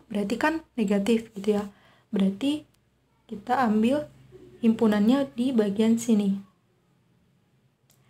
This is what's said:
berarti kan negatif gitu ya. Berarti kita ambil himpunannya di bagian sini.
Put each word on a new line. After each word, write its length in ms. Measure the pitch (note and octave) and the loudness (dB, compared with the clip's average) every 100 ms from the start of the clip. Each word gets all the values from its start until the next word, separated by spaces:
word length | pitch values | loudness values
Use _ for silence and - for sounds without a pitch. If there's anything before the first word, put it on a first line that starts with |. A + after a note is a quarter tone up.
| - | -8
berarti 240 | G3+ G3+ A#3 | -6 -4 -2
kan 240 | D4+ D#4+ - | -2 -2 -6
negatif 560 | - G3+ G3+ G3+ A3+ - G3 | -4 -2 0 0 0 -2 -6
gitu 200 | G#3 G3+ | -4 -2
ya. 60 | G3+ - _ _ _ | -6 -14 _ _ _
Berarti 560 | G3+ G3 G3 C#4 D4+ - _ _ _ _ _ _ | -2 -2 -2 -4 -4 -8 _ _ _ _ _ _
kita 400 | G#3 - B3+ A#3 | -12 -4 0 2
ambil 400 | G#3+ A3+ D4 D4+ - - - - - | 2 2 0 -4 -14 -20 -20 -20 -2
himpunannya 680 | A3+ A3 A3 G#3 G#3+ C#4 C4+ | 0 2 2 2 2 2 0
di 160 | A#3 C4 | -4 -2
bagian 440 | A#3 G#3 G3+ A3 A3+ | 0 0 2 2 2
sini. 400 | - G#3 G3+ G3 - _ _ _ _ _ _ _ _ _ _ _ _ _ _ _ _ | 2 2 2 -2 -8 _ _ _ _ _ _ _ _ _ _ _ _ _ _ _ _